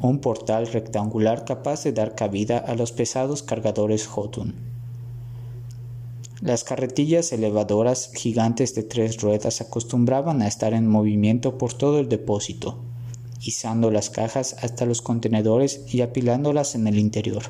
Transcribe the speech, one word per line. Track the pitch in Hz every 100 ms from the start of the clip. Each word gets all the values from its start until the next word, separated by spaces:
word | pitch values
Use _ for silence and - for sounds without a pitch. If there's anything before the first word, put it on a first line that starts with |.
Un | 127 143
portal | 135 110 - 110 117
rectangular | 113 - 104 107 113 110 120
capaz | - 123 143 151
de | 151
dar | 110 110
cabida | - 104 98 107 117
a | -
los | 117 117
pesados | - 117 131 135 143
cargadores | - 110 107 104 107 110 -
Jotun. | - 107 - 110 - - - - - - - - - - - - - - - - - - -
Las | 165 117
carretillas | - 127 127 127 147 165 165
elevadoras | 117 110 107 104 104 120 127 -
gigantes | - 120 117 113 123 123
de | -
tres | 107 120 110 117
ruedas | 104 107 113 -
acostumbraban | 113 120 120 123 120 131 156 143
a | 104
estar | - 110
en | 113 113
movimiento | 107 107 104 107 120 131 127
por | 123
todo | - 143 147
el | 127
depósito, | 107 - 104 - 90 - - - - - - - -
izando | 110 - 117 113 113
las | 107 -
cajas | - 113 135 127 -
hasta | 120 120 120
los | 117
contenedores | - 113 113 110 110 117 139 - -
y | 123
apilándolas | 120 131 120 123 147 147 139
en | 120 107
el | 104
interior. | 107 110 110 104 -